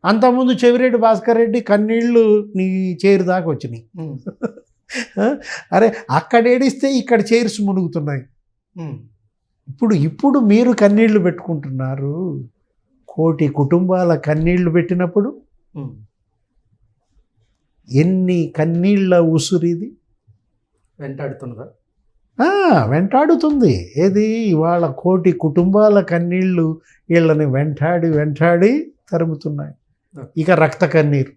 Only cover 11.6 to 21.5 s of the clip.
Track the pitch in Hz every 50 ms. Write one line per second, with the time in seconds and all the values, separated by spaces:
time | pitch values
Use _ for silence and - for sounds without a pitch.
11.6 | 143 139 131 131 131 131 135 135 139 143 151 170 185 180 143 139 127 117 _ _
12.6 | _ _ _ _ _ _ _ _ _ - - - 160 165 156 147 160 143 147 143
13.6 | 143 139 170 175 185 180 185 180 180 170 160 143 - 151 156 156 160 170 175 180
14.6 | 180 170 156 175 170 175 180 175 180 170 - 208 202 262 - - _ _ _ _
15.6 | _ _ _ 147 139 - 107 104 107 _ _ _ _ _ _ _ _ _ _ _
16.6 | _ _ _ _ _ _ _ _ _ _ _ _ _ _ _ _ _ _ _ _
17.6 | _ _ _ _ _ 107 120 139 160 180 185 185 185 180 180 170 160 147 - 156
18.6 | 156 165 170 170 175 196 208 196 190 185 180 175 165 160 160 156 - - 190 170
19.6 | 165 175 170 170 208 247 - _ _ _ _ _ _ _ _ _ _ _ _ _
20.6 | _ _ _ _ _ _ _ - 147 131 135 143 143 123 120 - 135 123